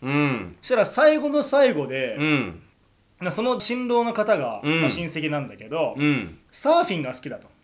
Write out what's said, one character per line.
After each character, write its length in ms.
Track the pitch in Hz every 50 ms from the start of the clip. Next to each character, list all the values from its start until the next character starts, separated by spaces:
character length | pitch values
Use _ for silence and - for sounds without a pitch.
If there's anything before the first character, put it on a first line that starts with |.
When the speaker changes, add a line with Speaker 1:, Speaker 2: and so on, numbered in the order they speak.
Speaker 1:
う 80 | 123 131
ん。 480 | 143 147 147 143 131 113 95 87 82 -
Speaker 2:
そ 60 | -
し 20 | -
た 60 | 254
ら 100 | 226 196
最 320 | - - - 302 302 311 302
後 100 | - 294
の 140 | 285 294
最 320 | - - 277 285 277 247 202
後 120 | 151 139
で、 300 | 127 131 135 131 120 110 139
Speaker 1:
う 60 | 147
ん。 380 | 156 151 139 117 92 82 82 - _ _ _ _ _ _ _ _ _ _ -
Speaker 2:
な、 120 | 180 180
そ 100 | - 208
の 160 | 233 254 247 202
新 300 | - - 240 254 247 240
郎 160 | 240 240 233
の 80 | 233
方 240 | 226 220 208 220 214 160
が、 220 | 139 117 110 104
Speaker 1:
う 80 | - 147
ん。 100 | 160 165
Speaker 2:
ま 60 | 165
あ、 40 | -
親 160 | - 170 170
戚 220 | 156 - 160 151 156
な 120 | 147 147
ん 80 | 135 110
だ 80 | -
け 120 | - 110 110
ど、 260 | 139 165 156 123 -
Speaker 1:
う 80 | 131 147
ん。 340 | 147 143 123 101 85 78 - _ _
Speaker 2:
サ 300 | - - - 269 320 339
ー 20 | 349
フ 60 | 339
ィ 80 | 196 165
ン 40 |
が 120 | 143 127 127
好 60 | -
き 80 | - 143
だ 100 | 113 101
と。 100 | - - _ _